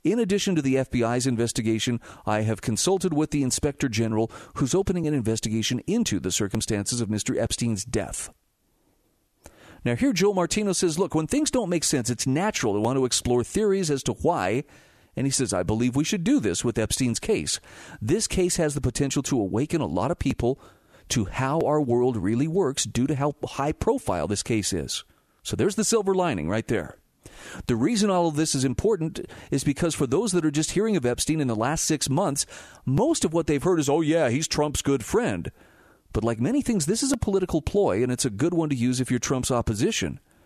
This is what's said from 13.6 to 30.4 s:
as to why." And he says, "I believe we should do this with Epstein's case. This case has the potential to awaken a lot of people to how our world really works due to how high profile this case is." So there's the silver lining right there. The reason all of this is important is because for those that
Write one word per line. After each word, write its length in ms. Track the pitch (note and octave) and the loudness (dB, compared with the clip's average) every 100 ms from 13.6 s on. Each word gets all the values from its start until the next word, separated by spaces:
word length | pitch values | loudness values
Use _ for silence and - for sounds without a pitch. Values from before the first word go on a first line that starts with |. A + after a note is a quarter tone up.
| G#3+ G3 E3+ | 2 2 0
as 140 | C#3 | -2
to 120 | - | -2
why." 500 | G#2 D3 E3 F#2+ A#2 - - - _ _ - | -2 0 2 0 -2 -4 -14 -20 _ _ -4
And 100 | C3+ | -2
he 60 | |
says, 200 | C3+ B2 | 0 0
"I 120 | F#2+ | 0
believe 320 | F2+ A2 B2 B2+ | 0 0 0 0
we 80 | |
should 180 | - G#3 | 0 0
do 160 | E3+ C#4+ | 2 2
this 260 | G#2+ - | 2 0
with 140 | A#2+ A#2 | -2 0
Epstein's 400 | A2 - B2+ A#2 | 0 0 0 0
case. 400 | - A#2 C#2+ - - - - - | -2 -2 -2 -6 -8 -20 -20 -8
This 280 | G#2+ G3 - | 0 0 0
case 260 | F3+ F3+ | 0 2
has 200 | - D#3 | 2 0
the 60 | C#3+ | 0
potential 400 | B2+ - C#3 D3 | -2 0 0 0
to 160 | C3 C3 | 0 0
awaken 400 | G2 G2+ D3+ D#3+ | 0 0 -2 -2
a 60 | G#2 | -2
lot 260 | F2 A#2+ | 0 0
of 80 | F3 | 0
people 400 | C#3 - A#2 C#3 - - _ - - | -2 0 0 -2 -8 -20 _ -16 -6
to 160 | B2 | -2
how 340 | G2 - C3 D#3 | -2 -2 -2 0
our 180 | C3+ D3+ | 2 2
world 360 | C3+ A#2+ B2+ A2+ | 2 4 2 2
really 300 | F2+ A#2 D#3+ | 0 0 0
works 380 | E3+ D3+ C3+ | 2 0 0
due 240 | A2 A#2 C3 | -2 0 0
to 80 | C#3 | 0
how 180 | D3 - | -2 -2
high 280 | - - C#3 | -6 -4 -2
profile 560 | - - B3+ - F2+ D#2 | 0 0 0 0 -2 0
this 160 | G#2 | -2
case 280 | - A2+ F#2 | -2 -2 0
is." 300 | F2+ C2 - - _ _ _ | -4 -4 -8 -10 _ _ _
So 140 | - G2 | -6 0
there's 180 | F#3+ | 0
the 80 | G#3 | 0
silver 320 | G3+ A3+ G3 | 0 2 2
lining 340 | F#3+ F3 G2+ D2+ | 2 0 0 -2
right 200 | G#2+ - | -2 -2
there. 300 | A2 D2+ - _ _ - - - - - | -2 -4 -12 _ _ -20 -20 -18 -10 -2
The 80 | |
reason 360 | A2+ C#3+ A#3 G#3 | 0 2 2 2
all 180 | F#3 E3+ | 2 2
of 80 | D3 | 0
this 180 | D#3+ | 0
is 100 | C#3 | 0
important 600 | C3 A#2+ G#3 G3 D#3+ - - - - | 0 0 0 0 -2 -6 -12 -14 -4
is 140 | C#3 | -2
because 320 | - C3+ E3+ - | 0 0 0 0
for 100 | C3+ | 0
those 240 | C#3+ A3+ | 2 2
that 120 | F3 | 2